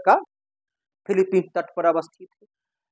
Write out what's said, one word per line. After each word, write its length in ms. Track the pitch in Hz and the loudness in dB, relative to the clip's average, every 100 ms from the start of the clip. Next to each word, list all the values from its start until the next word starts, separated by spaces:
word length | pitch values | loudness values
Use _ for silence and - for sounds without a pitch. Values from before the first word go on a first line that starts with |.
| 185 | 2
का 100 | 214 - _ _ _ _ _ _ _ - | 2 0 _ _ _ _ _ _ _ -6
फिलीपींस 360 | 196 190 190 170 175 | -2 0 0 -2 -6
तट 100 | 170 - | -8 -2
पर 100 | 170 | 0
अवस्थित 420 | 165 160 _ 185 _ | 0 -4 _ -20 _
है। 60 | _ _ _ _ _ | _ _ _ _ _